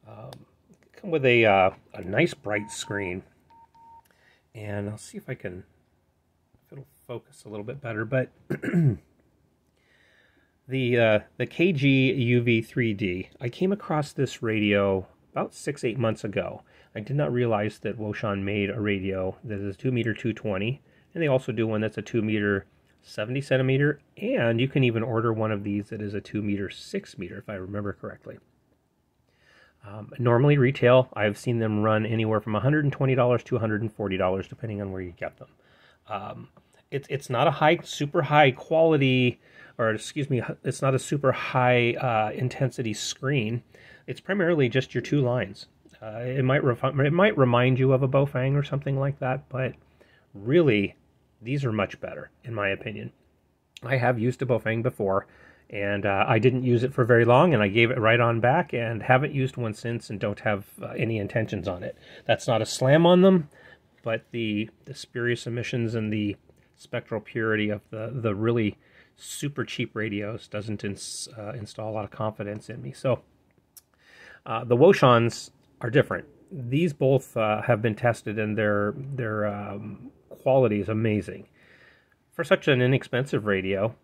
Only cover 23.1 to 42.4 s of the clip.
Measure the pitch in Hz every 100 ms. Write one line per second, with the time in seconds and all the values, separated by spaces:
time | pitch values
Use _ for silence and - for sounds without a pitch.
23.1 | - 110 131 139 131 131 135 143 147 _
24.1 | - 208 262 120 117 135 147 127 113 113
25.1 | 113 117 110 110 107 101 101 101 107 104
26.1 | 101 - 107 104 101 98 - - 196 196
27.1 | - 90 101 - 101 92 101 101 101 107
28.1 | - - 98 _ _ _ _ _ _ _
29.1 | _ _ _ _ _ _ _ 101 107 107
30.1 | - 120 120 143 147 127 139 120 127 127
31.1 | - 104 101 - 117 110 104 107 107 110
32.1 | 113 110 110 113 107 120 151 143 - 135
33.1 | 131 123 120 - 120 110 107 110 - 101
34.1 | 92 92 95 92 - 110 101 98 92 90
35.1 | 87 80 - - _ _ _ _ _ -
36.1 | 104 101 113 120 _ _ _ _ 139 -
37.1 | 139 - 120 147 143 156 170 - - 143
38.1 | 170 139 147 143 135 - 160 165 156 135
39.1 | 127 123 117 _ - - - 113 107 -
40.1 | 156 143 131 - - - - 135 131 -
41.1 | 147 143 120 - 135 123 123 120 117 131
42.1 | 110 107 -